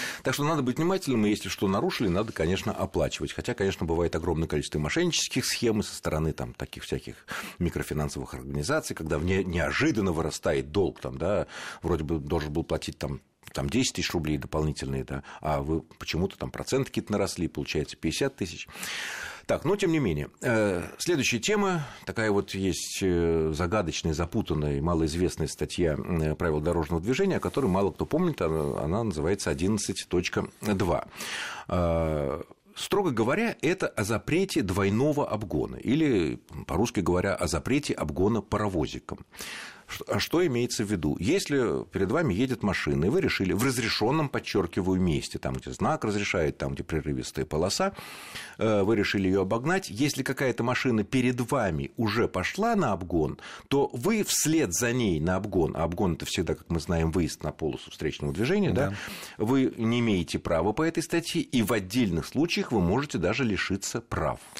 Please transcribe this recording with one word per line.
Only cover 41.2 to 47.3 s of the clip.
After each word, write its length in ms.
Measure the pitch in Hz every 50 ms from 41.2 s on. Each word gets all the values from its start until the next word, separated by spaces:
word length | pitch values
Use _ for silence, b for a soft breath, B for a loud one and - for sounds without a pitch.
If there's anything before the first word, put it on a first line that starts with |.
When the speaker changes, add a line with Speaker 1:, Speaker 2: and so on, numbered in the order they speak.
| 87 123 185 196 - - 143 135 117 92 69 62 55 -
Speaker 1:
перед 220 | - 92 95 92
вами 220 | 123 170 170 113 87
едет 280 | 104 135 127 117 -
машина, 440 | 104 98 85 - - 73 69 69 80
и 20 | 104
вы 140 | 151 190
решили 320 | 139 123 - - 98 90 82
в 100 | 101 123
разрешенном, 640 | 139 123 127 113 101 - - 107 120 151 160 147 131
подчеркиваю, 720 | - 113 - - - 101 87 87 - 104 87 95 95 92
месте, 380 | 92 87 73 67 - - - -
там, 160 | - 67 65
где 160 | 65 - 69
знак 320 | 64 - 98 139 156 - -
разрешает, 540 | 107 101 101 101 - - 90 78 71 - -
там, 160 | 76 67 69
где 100 | - -
прерывистая 600 | - 80 76 69 76 69 62 62 -